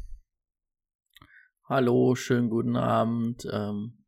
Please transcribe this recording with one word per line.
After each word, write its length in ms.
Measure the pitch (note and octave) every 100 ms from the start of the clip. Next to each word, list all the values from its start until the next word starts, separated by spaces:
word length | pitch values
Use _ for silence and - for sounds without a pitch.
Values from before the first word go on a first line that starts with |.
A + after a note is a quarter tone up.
| - - _ _ _ _ _ _ _ _ _ - - - _ _
Hallo, 500 | _ C#3 B2 B2+ B2+
schönen 360 | B2 - B2 A#2+
guten 260 | A2+ A#2+ B2
Abend. 720 | A#2 A2+ A2+ A#2 A#2 A#2+ -
Ähm, 540 | G#2+ G#2 G#2 A2+ -